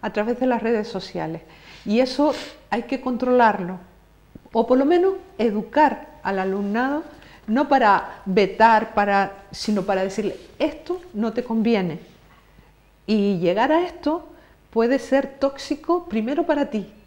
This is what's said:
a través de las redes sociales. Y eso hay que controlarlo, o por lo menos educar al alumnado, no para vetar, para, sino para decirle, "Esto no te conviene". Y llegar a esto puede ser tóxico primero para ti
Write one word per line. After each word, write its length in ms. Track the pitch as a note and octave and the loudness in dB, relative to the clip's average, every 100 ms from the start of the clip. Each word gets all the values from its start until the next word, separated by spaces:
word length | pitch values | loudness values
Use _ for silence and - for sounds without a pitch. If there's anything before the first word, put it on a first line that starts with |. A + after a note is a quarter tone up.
a 100 | G#3+ | -6
través 260 | G#3 G#3+ A#3+ | -4 -2 0
de 80 | B3+ | 0
las 160 | B3 | 0
redes 240 | A3+ A#3 G#3+ | 0 -2 -2
sociales. 560 | F#3+ - F3+ D#3+ E3 - - - - | -8 -8 -8 -8 -8 -14 -20 -20 -14
Y 160 | - A3 | -2 0
eso 340 | B3+ - D4 - - - - | 2 2 0 0 -8 -18 -6
hay 120 | G#3+ | -6
que 180 | A#3+ C4 | -4 -6
controlarlo, 800 | B3+ A#3+ B3+ B3 A#3 G3+ F3 F#3 - - _ _ _ - - | -4 -4 2 6 6 4 -6 -10 -14 -20 _ _ _ -20 -6
o 140 | A3+ A3+ | -2 2
por 100 | B3+ | 2
lo 60 | |
menos 300 | C#4 F4 F#4+ F#4+ - - | 4 4 2 -2 -10 -4
educar 720 | A3+ G#3 - D4 D4+ A3+ - - | -2 -2 -4 2 2 2 -12 -10
al 160 | - G3 | -4 -4
alumnado, 640 | F#3+ G3 G3+ G#3+ B3+ D4 E4 - - - - | -2 -4 -2 -2 -2 -4 -8 -18 -20 -18 -2
no 180 | A3+ C#4+ | -2 2
para 520 | C#4 A3 F#3+ - - - | 4 6 4 0 -12 -2
vetar, 680 | F#3+ F#3+ - A3 A3 G#3+ | 2 2 4 6 6 2
para, 380 | - G3+ G3 G3 - - | -2 2 2 0 -6 -18
sino 320 | - - G#3 | -10 -4 -2
para 220 | F#3 F#3+ | 0 -2
decirle, 320 | F#3+ F#3+ G3+ - - - | -2 -2 -6 -6 -16 -4
"Esto 420 | D4+ - - F4+ - | -4 -4 -10 -10 -8
no 180 | G#3 A3+ | -4 -4
te 100 | A3 | -4
conviene". 560 | A#3+ A3+ A3 A3+ F3+ D#3+ - - _ - _ - _ _ _ _ - | -4 -2 2 2 0 -6 -14 -20 _ -20 _ -20 _ _ _ _ -2
Y 320 | G#3+ G3+ F#3 | 0 2 2
llegar 340 | E3+ F#3+ C4 | 0 2 2
a 100 | D#4 | 2
esto 420 | F4+ - D4 E4 - - - _ _ | 0 -4 -4 -4 -8 -20 -20 _ _
puede 280 | A3+ A#3 C4+ | 0 2 0
ser 400 | - C4+ C#4 - | 2 0 0 -2
tóxico 680 | C#4 C#4 - D4 - F4 E4+ | -4 -4 -8 -8 -2 -2 0
primero 360 | A3 A3 D4 | -4 -2 -2
para 220 | F4 D4 C#4+ | 0 0 0
ti 260 | G#3+ F#3 - | -4 -8 -16